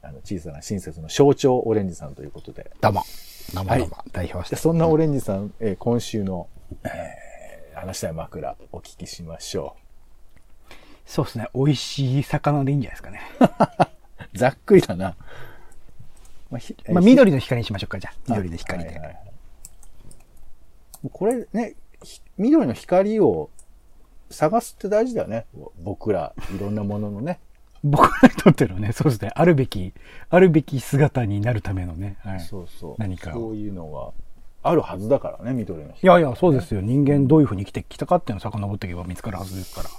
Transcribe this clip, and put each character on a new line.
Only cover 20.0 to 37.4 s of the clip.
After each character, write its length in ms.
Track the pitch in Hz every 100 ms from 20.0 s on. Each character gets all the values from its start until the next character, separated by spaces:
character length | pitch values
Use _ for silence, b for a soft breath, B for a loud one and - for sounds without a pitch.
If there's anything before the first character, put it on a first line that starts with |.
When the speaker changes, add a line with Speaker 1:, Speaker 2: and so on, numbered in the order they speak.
| - - - - - - - - - -
Speaker 1:
う 60 | 135
こ 160 | - 196
れ 220 | 247 -
ね、 220 | - 233 - - -
ひ-、 180 | - - - -
緑 300 | 214 311 185
の 80 |
光 460 | 110 - 180 196 220
を 280 | 165 85 76 - - - - - - - -
探 320 | - 156 220
す 140 | 233 -
っ 40 |
て 80 | 202
大 160 | 208 254
事 80 |
だ 80 | 220
よ 60 | -
ね。 180 | 113 - - - -
僕 300 | 87 95 110
ら、 220 | 95 82 - -
い 40 | 95
ろ 100 | 101
ん 60 |
な 100 | 107
も 140 | 101 104
の 120 | 104
の 120 | 101
ね。 180 | 139 180 - -
Speaker 2:
<laughs> 200 | - -
僕 200 | 147 143 - -
ら 80 | -
に 60 |
と 160 | - -
っ 20 |
て 140 | - 120
の 100 | 92
ね、 160 | 104
そ 120 | -
う 60 | 151
で 60 | 110
す 60 |
ね。 80 | 101
あ 80 | - 165
る 80 |
べ 120 | 151 131
き、 280 | 107 92 - B B B
あ 100 | 175
る 120 | 190
べ 120 | 156
き 160 | 143 135
姿 440 | - 143 151 -
に 160 | 113 101
な 140 | 107
る 80 | 113
た 100 | -
め 140 | 95 87
の 80 |
ね。 240 | 82 98 98
は 160 | 95 95
い。 40 |
Speaker 1:
そ 240 | 85 98
う 40 | 87
そ 220 | - 85
う。 40 | 67
Speaker 2:
何 180 | 101 90
か 140 | -
を。 20 |
Speaker 1:
そ 180 | 80 113
う 40 | 110
い 100 | 104
う 60 |
の 180 | 95 80
が 220 | 71 - - - - - -
あ 120 | -
る 80 | 165
は 160 | - 90
ず 100 | 107
だ 120 | 135
か 180 | - -
ら 60 | 117
ね、 80 |
緑 300 | 127 104 82
の 80 | 73
光。 60 | -
Speaker 2:
い 40 | 185
や 120 | 175
い 120 | 151
や、 60 | 117
そ 120 | 180
う 20 |
で 80 | 135
す 140 | 101
よ。 80 | 104
人 240 | 95 131 139
間 200 | 143 135
ど 120 |
う 20 | 156